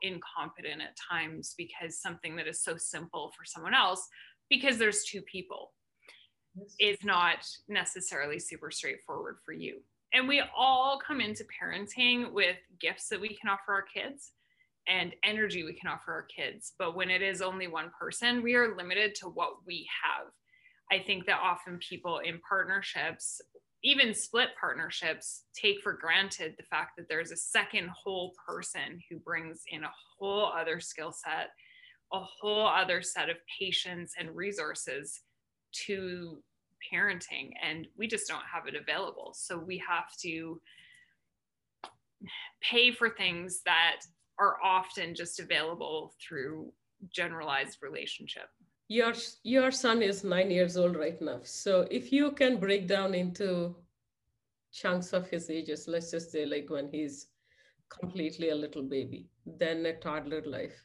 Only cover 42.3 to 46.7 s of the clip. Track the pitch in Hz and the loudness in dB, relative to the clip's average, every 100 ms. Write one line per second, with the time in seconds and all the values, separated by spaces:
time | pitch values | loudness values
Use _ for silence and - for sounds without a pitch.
42.3 | - - - - 240 247 240 233 220 190 | -12 -14 -6 2 6 6 6 0 2 -2
43.3 | 170 180 180 - 165 165 - - _ _ | -2 -4 -4 4 6 6 4 -6 _ _
44.3 | - 196 - 190 185 185 - 165 165 170 | 4 4 6 4 4 2 -4 -6 -6 -8
45.3 | - 170 160 156 170 - 156 160 - - | -6 0 0 0 -2 -4 -4 -6 -14 -10
46.3 | 160 135 156 - | -6 -6 -8 -12